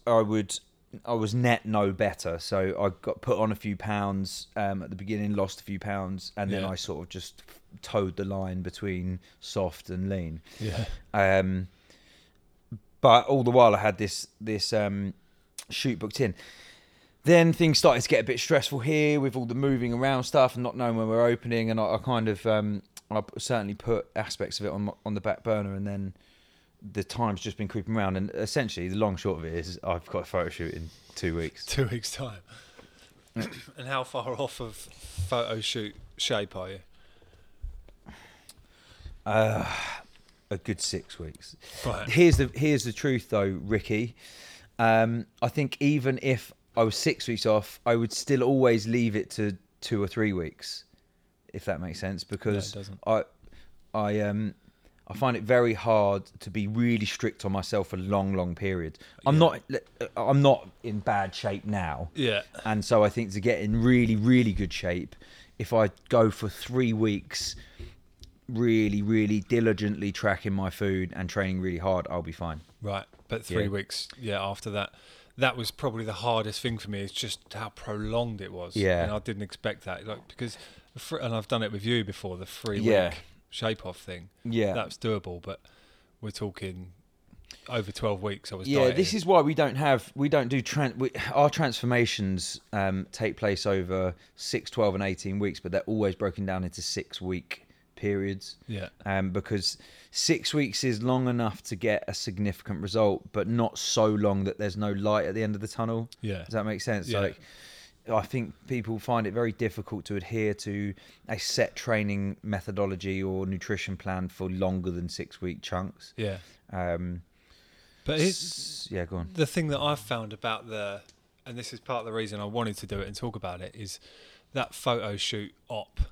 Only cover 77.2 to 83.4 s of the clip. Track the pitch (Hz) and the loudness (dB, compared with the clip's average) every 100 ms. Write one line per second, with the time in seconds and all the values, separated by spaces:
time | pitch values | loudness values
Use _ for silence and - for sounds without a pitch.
77.2 | 107 - - 107 107 - - 104 107 113 | -8 -8 -12 -12 -12 -10 -8 -6 -2 -2
78.2 | 120 104 95 92 87 107 95 87 85 104 | -2 -6 -10 -10 -6 2 4 4 2 -2
79.2 | 120 101 101 - 110 101 98 90 107 104 | -4 -6 -8 -6 -6 -6 -8 -10 -10 -12
80.2 | - - 117 - - - _ - - 165 | -14 -10 -10 -10 -18 -20 _ -18 -8 -6
81.2 | 123 113 104 117 107 104 113 120 101 - | -2 -4 -2 -2 -2 -2 0 0 0 -6
82.2 | 95 90 92 - 110 101 110 104 87 - | -8 -8 -12 -8 -4 0 4 6 4 -2
83.2 | - - | -14 -20